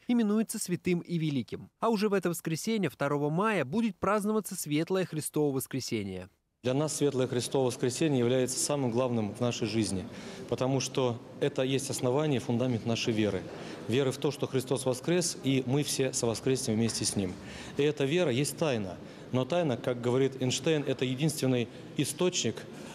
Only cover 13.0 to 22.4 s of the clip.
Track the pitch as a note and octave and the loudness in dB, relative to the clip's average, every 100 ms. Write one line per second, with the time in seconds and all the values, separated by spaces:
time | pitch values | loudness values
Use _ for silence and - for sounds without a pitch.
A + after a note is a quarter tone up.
13 | - G#2+ G#2 F#2 E2 - - - - B2+ | 2 2 2 0 -4 -10 -12 -10 -2 0
14 | C3 - D3+ - C3 C3 B2 C3 C3 A#2+ | 0 0 -2 -2 -2 -2 0 0 0 -2
15 | - F3 F3 - C3+ C3+ A#2+ C#3 F3+ - | 0 0 0 -2 0 2 2 0 0 0
16 | C3 - A#2 G#2+ C3 C3 - G#2+ A2+ - | 0 0 0 0 0 0 2 2 2 0
17 | A2 G#2 F#2 - - - - - D3 D3 | -2 0 -2 -4 -12 -12 -6 0 2 2
18 | C#3 F3 D#3+ A#2+ C#3 - D#3+ A2+ F#2+ F2 | 2 2 2 2 0 0 0 0 -2 -8
19 | - - - B2+ B2+ F3 D#3 A2+ C3 B2 | -14 -16 -2 0 2 2 2 0 -2 0
20 | A#2+ B2+ C3+ C3+ B2+ - E3 D#3 C3+ C3 | 2 4 2 2 -2 0 2 2 0 0
21 | C3 C3 D#3+ D3 C3 B2 A2+ - - - | -2 0 0 2 2 2 0 -6 -8 -4
22 | B2 - F3+ F3+ | -2 0 0 0